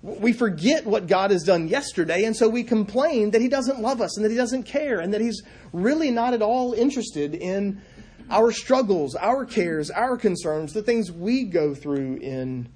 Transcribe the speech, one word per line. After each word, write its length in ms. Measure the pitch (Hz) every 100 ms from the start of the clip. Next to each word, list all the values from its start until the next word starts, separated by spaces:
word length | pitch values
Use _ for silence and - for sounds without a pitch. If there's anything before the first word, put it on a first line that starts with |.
We 300 | - - 214
forget 520 | 240 226 165 180 311
what 220 | 226 214 175
God 240 | 190 196
has 140 | 190
done 240 | 160 175 160
yesterday, 560 | - - - 160 170
and 100 | 214
so 140 | 220 233
we 160 | 233
complain 680 | 233 220 202 240 302 277 214
that 80 | 220
he 80 | 247
doesn't 300 | 277 247 269
love 220 | 226 262
us 160 | 196 -
and 80 |
that 60 | 214
he 60 | 226
doesn't 280 | 247 262
care 340 | 226 277 302 214
and 160 | 165
that 60 | 208
he's 220 | 233 226 - - -
really 380 | 170 196 302 311
not 240 | 233 240
at 80 | 240
all 300 | 214 247 247
interested 640 | 226 254 285 214 151 147 160
in 440 | 180 196 202 196 - - - - -
our 200 | 185 233
struggles, 640 | 226 - 262 226 185 139
our 300 | 123 190 262
cares, 460 | 254 - 175 160 151
our 260 | - 247 247
concerns, 560 | 214 175 170 156 156
the 100 | 214
things 300 | 208 233 196
we 320 | 170 180 254
go 280 | 233 170 151
through 440 | 139 147 143 135 131
in 520 | 135 131 131 127 120